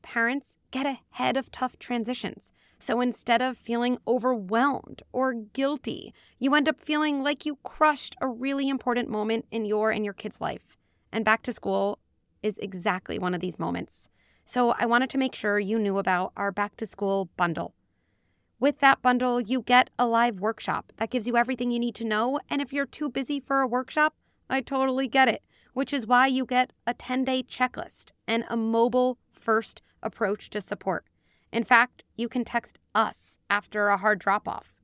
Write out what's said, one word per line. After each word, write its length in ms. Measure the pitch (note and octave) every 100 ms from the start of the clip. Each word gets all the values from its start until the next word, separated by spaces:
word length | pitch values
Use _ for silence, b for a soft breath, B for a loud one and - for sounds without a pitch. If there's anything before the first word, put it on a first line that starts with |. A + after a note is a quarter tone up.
parents 540 | - A#3+ A#3 C#4 - - _
get 120 | C4
ahead 520 | C#4 C4 _ - B3+ A#3+
of 160 | -
tough 260 | - B3+ -
transitions. 720 | - A#3+ A3 B3 - - - - b b
So 200 | - A#3+
instead 400 | B3 A#3 - A#3
of 160 | B3+ A#3+
feeling 420 | - A#3 B3 B3
overwhelmed 1000 | - B3 A#3+ A#3+ F#3 A3+ C#4 - - - -
or 200 | B3 C4
guilty, 800 | A#3 G#3+ - C4+ D4 - - - - b b
you 120 | C4 D4
end 120 | D4
up 120 | -
feeling 420 | - D4+ D4+ C#4+
like 240 | C#4 D4 D4+
you 120 | C#4+
crushed 540 | - - D4+ C#4+ - -
a 60 | C4+
really 420 | A#3 C4 C#4 C#4
important 400 | C4+ - B3 -
moment 380 | G#3+ A3 A3+ -
in 160 | A3+
your 280 | G#3+ G#3+ A3
and 120 | G#3+
your 100 | G#3
kid's 260 | G3 G#3+ -
life. 360 | - - - _ _ _ _
And 120 | A3
back 180 | G#3+ A3
to 100 | -
school 480 | A#3 G3 G3 G3+ G3+ _ _ _ _
is 160 | G#3+ G#3
exactly 640 | F#3+ F#3 G3+ F#3 - -
one 120 | F3+
of 80 | F3
these 200 | F3+ -
moments. 480 | E3 F3 - - - _ _ _
So 260 | - B3 A#3+ -
I 100 | A#3
wanted 240 | A#3 C4
to 80 | C4+
make 180 | C4 -
sure 240 | G#3+ G#3
you 180 | G3 A3+
knew 200 | G3+ G3
about 340 | G3 F3+ F#3 -
our 140 | G3+
back 260 | F#3+ G#3 -
to 60 |
school 440 | A3 - G3+ G3 F#3 -
bundle. 400 | F3 E3+ E3+ _ _ _ _ _ _ _ _ -
With 180 | C#4 C#4+
that 240 | G#3 -
bundle, 380 | B3+ B3 B3+ A#3+
you 180 | G3+ B3+
get 300 | A#3 B3 - -
a 80 | A#3+
live 340 | A3+ A#3+ G3
workshop 520 | G#3 A3 - D#3+ - -
that 140 | A3+
gives 160 | B3+ G#3+
you 100 | A#3+
everything 340 | A#3+ B3+ A#3+
you 80 | A#3+
need 180 | A#3+ -
to 80 |
know. 360 | A3+ G#3+ A#3+ C#4 -
And 140 | C#4+
if 100 | C#4
you're 140 | C#4 C#4
too 240 | - D4
busy 280 | C4+ C4+ C#4+
for 220 | - C#4
a 60 | C4
workshop, 480 | A#3+ B3+ - D#4 - _ _ -
I 140 | C4
totally 440 | A#3 C4+ C4+ B3+ C4
get 220 | C4+ B3+
it, 140 | - - b b
which 180 | B3+ C#4
is 140 | C#4+ G#3+
why 220 | B3 C4+
you 180 | B3+ B3+
get 260 | B3 B3+ _ -
a 80 |
ten-day 480 | A#3+ - C4 C4 C4
checklist 720 | B3+ - B3 - - - - - -
and 180 | A3+ -
a 80 | A#3
mobile-first 1300 | A3 A3+ A#3 B3+ B3+ B3 _ - - A3 - - - _
approach 460 | F3+ - G3 G#3 -
to 120 | G#3
support. 420 | - G3 G3+ E3+ - _ _ _ _
In 120 | -
fact, 400 | - A#3+ B3 _ _ -
you 100 | A#3
can 160 | B3+
text 360 | A3+ A#3+ - - _
us 440 | G#3 G#3+ - - - -
after 380 | G3+ - G#3+ G#3
a 100 | G3+
hard 220 | G#3 G3+
drop-off 560 | - G3+ - - - _